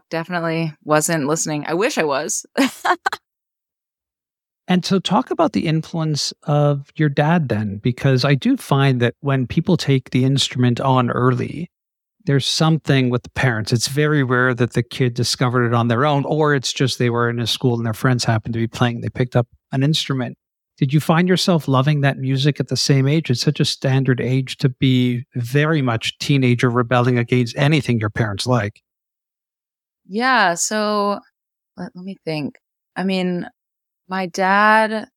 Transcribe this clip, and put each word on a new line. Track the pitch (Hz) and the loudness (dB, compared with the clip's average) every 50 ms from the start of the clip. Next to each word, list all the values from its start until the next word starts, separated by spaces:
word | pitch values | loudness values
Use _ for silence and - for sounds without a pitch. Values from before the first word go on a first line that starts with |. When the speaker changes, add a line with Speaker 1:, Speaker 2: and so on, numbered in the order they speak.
| - _ | -8 _
Speaker 1:
definitely | 165 160 165 175 180 175 165 165 160 165 165 156 151 _ _ | -6 -6 -6 -4 -4 -4 -2 -2 -2 -2 -2 -4 -6 _ _
wasn't | 147 151 151 151 - 170 160 135 | 0 0 0 0 -2 -2 -2 -2
listening. | 143 156 160 - 160 151 147 143 | -2 -2 -2 -2 -4 -6 -6 -4
I | - 156 | -4 -2
wish | 175 214 - - | -2 -2 -2 -2
I | 226 160 | -2 -2
was. | 147 139 139 156 - - - - _ - | -2 -2 -4 -4 -6 -8 -8 -10 _ -2
<laughs> | - 277 240 - - - - 359 - _ - - - _ _ _ _ _ _ _ _ _ _ _ _ _ _ _ _ _ _ _ _ _ _ _ _ _ _ _ _ _ | 0 0 0 -2 -4 -4 -4 -4 -2 _ -6 -6 -6 _ _ _ _ _ _ _ _ _ _ _ _ _ _ _ _ _ _ _ _ _ _ _ _ _ _ _ _ _
Speaker 2:
And | - 180 180 - | -2 0 0 0
so | - 196 190 | 0 0 0
talk | - - 190 233 - - | 0 2 0 0 0 0
about | 359 - 339 277 - | 0 0 0 0 0
the | 202 - | -2 0
influence | 165 156 160 160 - - 170 156 156 151 139 - - - - _ | 0 -2 -2 -2 -4 -6 -4 -2 -2 -2 -4 -4 -6 -10 -8 _
of | - 147 147 147 143 147 139 139 - _ | 0 2 2 4 2 2 -2 -6 -8 _
your | - 156 151 | 0 0 0
dad | 139 - 147 151 170 180 151 117 | 2 2 2 2 2 2 2 0
then, | 110 104 107 104 98 | -2 -2 -2 -4 -6
because | 104 - 127 120 - - 139 131 123 131 | -4 -2 -4 -2 0 2 2 2 2 4
I | 139 147 | 2 2
do | 131 - 240 277 | 2 2 0 0
find | - - - 143 135 139 139 127 123 | 0 0 0 0 2 2 2 2 2
that | 120 117 - _ | 0 0 -2 _
when | - 139 139 135 123 | -4 -2 -2 -2 -2
people | - - 170 - - 175 | -2 -2 -2 0 0 0
take | - - - 139 131 - - | 0 2 0 0 0 0 -2
the | - 127 127 | 0 0 2
instrument | 135 139 131 - - - 127 123 123 120 117 | 2 2 0 -2 -2 0 0 0 2 2 0
on | - 135 131 131 120 120 | 2 2 2 2 2 0
early, | - - 123 127 123 123 - - - 143 175 - _ _ _ _ _ _ _ _ _ _ _ | 0 2 2 2 2 0 -2 -6 -8 -10 -12 -12 _ _ _ _ _ _ _ _ _ _ _
there's | - 139 139 - | 0 0 0 0
something | - - - 165 160 165 151 - - 143 135 127 123 | -2 -2 0 2 2 2 0 0 0 2 2 2 2
with | 123 120 - | 0 -2 -4
the | - | -6
parents. | - - 131 127 117 110 107 - 123 | -4 -2 0 0 0 -2 -2 -2 -2
It's | 113 - - | -2 -2 -2
very | 135 147 151 151 151 147 135 | -2 -2 0 2 2 0 2
rare | 120 127 123 127 127 127 | 2 2 2 2 2 2
that | 123 123 113 - | 0 -2 0 0
the | 120 117 | -2 -4
kid | - - - 135 123 117 | -4 -4 -2 -2 -2 -2
discovered | 123 113 - - - 131 123 120 127 120 | -2 -4 -4 -2 -2 -2 0 2 0 2
it | 117 120 | 2 2
on | 117 117 120 | 2 2 2
their | 117 113 143 | 2 2 2
own, | 151 147 143 135 | 2 2 0 0
or | - 156 151 156 147 143 | -2 0 0 2 2 2
it's | 135 - - | 0 -2 -4
just | - - 143 123 - | -2 -2 -2 -2 0
they | - 127 120 | 0 -2 0
were | 117 120 120 117 | 0 0 0 0
in | 117 117 | -2 -2
a | 117 | -4
school | 110 - - - 127 120 | -4 -4 0 0 0 0
and | 117 117 | 0 -2
their | 117 107 | -4 -4
friends | - - 131 127 117 - | 0 0 0 0 2 0
happened | - 113 110 - - 113 | 0 0 -2 -2 -4 -4
to | 113 | -4
be | 117 | -4
playing. | 117 - - 127 120 120 117 | -4 -2 -2 -2 -2 -2 -4
They | 110 110 | -6 -6
picked | - - 127 123 - | -4 -4 -2 0 0
up | 123 120 - _ _ _ _ - | -2 -2 -2 _ _ _ _ -2
an | 135 135 | 0 0
instrument. | 151 156 - - - 139 131 123 117 - - _ _ _ _ _ _ _ | 0 0 -2 -2 -4 -4 -4 -4 -6 -10 -14 _ _ _ _ _ _ _
Did | - 151 131 147 | -2 0 2 2
you | 151 | 2
find | - - 165 165 180 | 2 2 2 2 4
yourself | 180 185 170 - - 175 156 - | 2 2 2 2 2 0 0 2
loving | - 131 127 131 151 151 143 | 2 2 2 2 2 0 2
that | 139 139 131 | 0 0 0
music | 135 131 131 135 131 135 151 135 - | -2 -2 -2 -2 2 2 0 0 0
at | 131 - | -4 -4
the | 131 | -4
same | - - - 139 135 131 | -2 0 2 2 2 4
age? | 135 151 165 151 - | 2 2 0 0 0
It's | 123 - | -2 0
such | - 156 143 - | 0 0 0 0
a | 151 | -2
standard | - - - - 135 131 135 131 135 127 120 | -2 -2 -2 -2 0 0 2 2 2 0 0
age | - 120 131 135 131 - - | 0 -2 -2 -2 -2 -4 -4
to | - - 135 | -2 -2 -2
be | 123 - - 113 110 113 123 123 120 123 127 - - | 0 0 0 2 2 2 2 0 -2 -4 -8 -8 -8
very | 127 117 120 131 143 147 156 165 151 | -8 -6 -2 0 0 2 2 0 0
much | 131 123 113 110 - - - - | 0 0 -2 -2 -4 -6 -8 -6
teenager | - - 143 135 131 123 123 120 - 123 | -2 0 2 2 4 2 4 2 2 2
rebelling | 117 123 120 117 127 123 123 127 127 | 2 0 0 2 2 2 2 2 2
against | 120 117 - 127 123 123 117 - | 0 0 2 0 0 0 -2 -2
anything | - 147 143 160 147 - - 120 110 | 0 2 2 2 2 2 0 0 0
your | 107 107 | -2 -2
parents | - - 117 107 101 101 - | -2 -2 -2 -2 -4 -4 -2
like. | 123 127 117 101 104 - _ _ _ _ _ _ _ _ _ _ _ _ _ _ _ _ _ _ _ _ _ _ _ _ _ _ | 0 0 0 0 -4 -8 _ _ _ _ _ _ _ _ _ _ _ _ _ _ _ _ _ _ _ _ _ _ _ _ _ _
Speaker 1:
Yeah. | - 185 220 247 262 262 226 202 175 170 | -8 -4 -2 0 2 2 4 4 2 2
So | 170 - - 214 214 214 214 208 208 202 202 202 - - _ _ _ _ _ _ _ _ _ _ | 0 -2 -4 -2 -2 -2 0 0 0 0 0 -2 -4 -8 _ _ _ _ _ _ _ _ _ _
let, | - 180 - - | -14 -14 -12 -14
let | 180 180 | -14 -14
me | 196 190 - _ | -14 -14 -10 _
think. | 160 160 151 143 - - _ _ _ _ _ _ _ _ | -8 -6 -6 -6 -8 -10 _ _ _ _ _ _ _ _
I | 180 185 | -6 -4
mean, | 196 190 185 180 180 180 175 - - - _ _ _ _ _ _ _ _ _ _ - 185 | -2 -2 -2 -2 -2 -4 -6 -8 -10 -16 _ _ _ _ _ _ _ _ _ _ -10 -6
my | 190 185 | -6 -6
dad, | 175 - - 185 185 196 202 214 214 214 220 220 208 220 214 208 - _ | -6 -4 -2 0 2 4 4 6 6 6 4 2 0 -2 -6 -8 -12 _